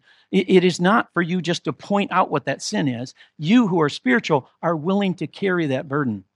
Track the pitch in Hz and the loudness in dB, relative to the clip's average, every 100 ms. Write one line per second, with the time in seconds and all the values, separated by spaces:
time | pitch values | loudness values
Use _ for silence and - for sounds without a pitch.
0 | _ _ _ 190 185 185 180 170 175 226 | _ _ _ 0 4 4 4 2 2 2
1 | - 170 165 185 165 165 - 135 - 202 | 0 -4 -2 -2 -2 -4 -6 -8 -2 -2
2 | 196 175 - 147 139 135 - 208 147 117 | 0 0 0 -2 -4 -6 -4 -2 -2 -4
3 | 131 - _ - 156 240 214 175 147 - | -8 -16 _ -6 2 4 4 2 0 -2
4 | 254 240 - 151 - _ 170 165 156 196 | 0 0 2 0 -2 _ -4 -2 0 0
5 | 196 180 151 - 196 180 156 131 147 139 | 0 -2 -8 -4 -2 0 0 -2 -2 -2
6 | 135 104 - | -2 -4 -8